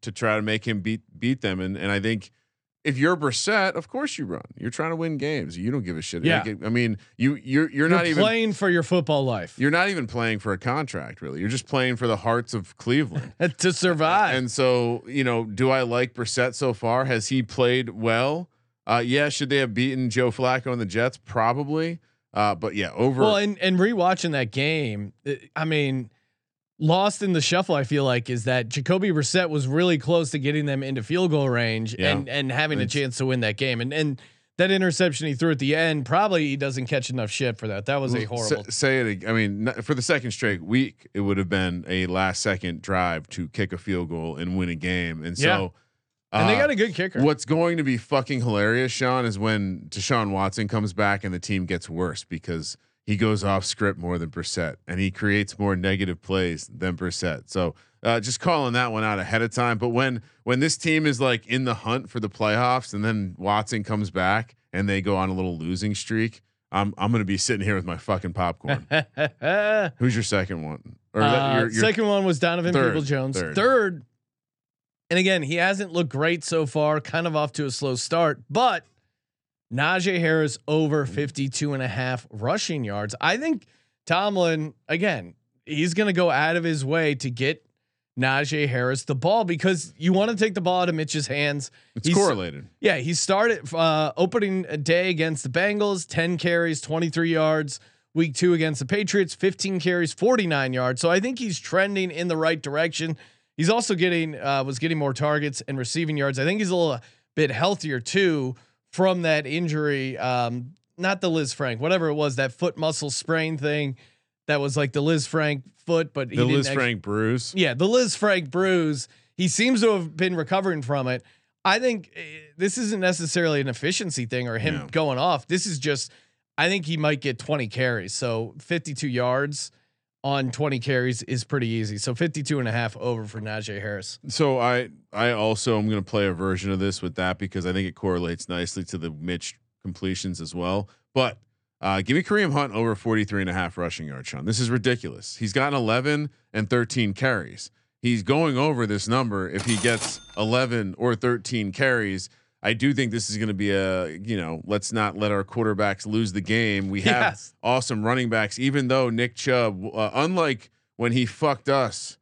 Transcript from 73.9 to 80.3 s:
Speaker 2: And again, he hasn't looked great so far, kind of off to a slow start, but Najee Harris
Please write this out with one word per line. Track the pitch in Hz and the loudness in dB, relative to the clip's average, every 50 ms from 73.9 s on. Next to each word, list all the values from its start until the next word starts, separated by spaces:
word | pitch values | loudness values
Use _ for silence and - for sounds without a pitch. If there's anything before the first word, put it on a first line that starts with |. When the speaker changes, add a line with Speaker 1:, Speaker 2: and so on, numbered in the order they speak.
| 175 139 - _ _ _ _ _ _ _ _ _ _ _ _ _ _ _ _ _ _ _ _ - | -2 -6 -12 _ _ _ _ _ _ _ _ _ _ _ _ _ _ _ _ _ _ _ _ 0
Speaker 2:
And | 170 | 2
again, | 180 185 190 190 175 | 4 4 4 4 2
he | 143 135 165 | 2 0 0
hasn't | 170 175 190 196 190 208 175 | 2 2 2 2 0 -4 -2
looked | 160 175 170 123 | -2 -2 -2 0
great | 139 135 151 170 175 160 - | 0 0 0 2 0 0 -2
so | - 165 160 156 | -2 0 0 0
far, | 123 - 156 151 151 151 151 | 0 0 2 2 2 2 0
kind | - - - 165 170 | -2 -2 -2 -2 -2
of | 170 156 | 0 0
off | 151 151 143 - | 0 0 -2 -2
to | 156 147 | -4 -4
a | 135 | -4
slow | 120 - 147 135 127 | -4 -4 -2 -2 -2
start, | 120 - - 165 170 170 151 135 - - - | -2 -2 0 2 4 4 2 2 -2 -6 -2
but | 143 220 254 240 190 165 - _ _ _ _ _ _ _ _ _ _ _ _ _ _ _ _ - 120 | 2 2 4 4 2 0 -4 _ _ _ _ _ _ _ _ _ _ _ _ _ _ _ _ -6 -2
Najee | 131 143 165 185 185 175 196 185 170 | 0 2 2 2 2 2 0 0 2
Harris | 165 160 | 2 2